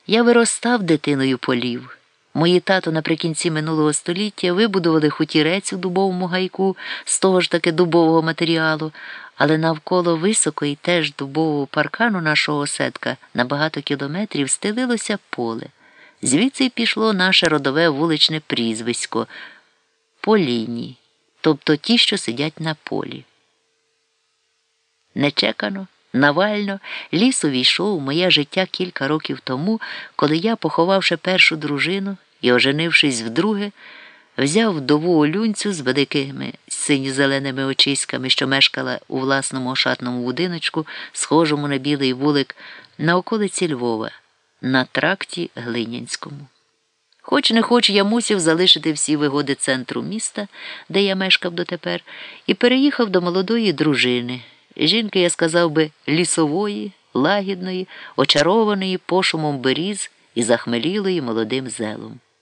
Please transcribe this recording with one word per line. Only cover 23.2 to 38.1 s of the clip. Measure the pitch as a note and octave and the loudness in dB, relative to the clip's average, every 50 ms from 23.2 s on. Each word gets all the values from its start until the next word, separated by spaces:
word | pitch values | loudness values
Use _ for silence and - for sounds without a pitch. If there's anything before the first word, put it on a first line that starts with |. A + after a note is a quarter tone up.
| C3 _ _ _ _ _ _ _ _ _ _ _ _ _ _ _ _ _ _ _ _ _ _ _ _ _ _ _ _ _ _ _ _ _ _ _ _ _ _ | -16 _ _ _ _ _ _ _ _ _ _ _ _ _ _ _ _ _ _ _ _ _ _ _ _ _ _ _ _ _ _ _ _ _ _ _ _ _ _
Нечекано, | - C#3+ - - - - - A3 - - G#3 G3 G3 F#3+ - _ _ _ _ - | -2 -2 0 0 0 0 0 -2 -2 -4 -6 -6 -6 -10 -12 _ _ _ _ 0
Навально | B2+ C#3 D3 C#3+ E3+ G3 G#3+ G#3+ G#3 G#3 G3+ G3 G3 - - - - - - - | 4 4 4 4 4 2 0 0 -2 -2 -4 -4 -6 -10 -12 -14 -14 -8 -4 0
ліс | E3 A3+ C4 C4 - - | 2 4 2 2 2 0
увійшов | D3+ C3 B2+ B2 - - - F3 G#3+ G3+ | 0 2 2 2 2 0 0 0 -2 -2
у | D#3+ | -2
моє | C#3 C3+ C#3+ E3 F3+ F#3 | -2 -2 0 2 2 4
життя | D#3+ D#3 C#3+ - - F#3 F#3+ - | 2 2 0 0 -2 -2 -2 -2
кілька | - - F#3 F3+ - - C#3 | -4 -6 -6 -6 -4 -4 0
років | C#3 D#3 D#3 - - C#3 C3 - | 0 0 0 -2 -4 -8 -6 -6
тому, | - C3 C3 D#3+ G3+ A3 A3 - - - - - - - | -4 -4 -2 0 0 0 -2 -4 -8 -12 -12 -14 -10 -2
коли | - D#3 D3 D#3 | 0 2 2 2
я, | E3 E3+ A3 A#3 | 2 2 0 0
поховавши | - - D#3 - - E3 F#3 G3 G3 F3 - E3+ | 0 -2 0 0 2 2 4 2 2 2 0 -2
першу | E3 - - F#3+ F3+ - - E3 | 0 0 0 2 4 4 2 2
дружину | D#3 D3+ D3 D3 C#3 C3 D#3+ F#3+ G3 G3 G3+ G3 - _ _ _ _ | 0 -4 -4 -4 -2 -2 -2 -2 -4 -4 -6 -8 -10 _ _ _ _
і | - B2 B2 | 2 4 4
оженившись | A#2+ A2+ C3+ C#3 D3+ E3 E3+ D#3 - - D3 B2+ A2+ | 4 4 2 2 0 0 2 2 2 2 2 0 -2
вдруге, | A2+ A2+ A2+ C#3+ F3 G#3+ G#3+ G3+ G3+ G3+ - - - - - - - - - - _ _ _ | -4 -2 -2 0 0 0 0 -2 -4 -6 -8 -14 -20 -20 -20 -20 -20 -20 -20 -20 _ _ _
взяв | - C3 C#3+ D#3+ G#3+ A#3 A3 F#3 | -2 0 2 4 2 2 2 0
вдову | D3+ C3 B2 D3 D3+ D#3+ F3+ F3 D#3 | 0 2 2 2 2 4 2 4 4
Олюнцю | D3 D3+ D#3 G3+ A3+ A3+ G3+ - - G#3 F#3+ | 4 2 2 0 0 0 -2 -2 -4 -4 -4
з | D#3+ | -2
великими | C3 B2+ C3 D3 C#3 - - D3 C3+ C#3 C3+ C3 C3 B2 - - _ | -2 -2 0 0 0 0 0 -2 -4 -4 -6 -10 -10 -10 -12 -14 _
синьо-зеленими | - - - - - D3 C3+ C3+ C3+ C3 C3+ C#3+ C3+ C#3 C#3 C#3 C#3 C3 C3+ C3+ | -12 -10 -6 0 0 0 0 0 -2 0 0 2 2 2 0 -2 -4 -4 -4 -4
очиськами, | C3+ C3+ - - C#3 C#3 - - - | -2 0 0 0 0 0 -2 -4 -4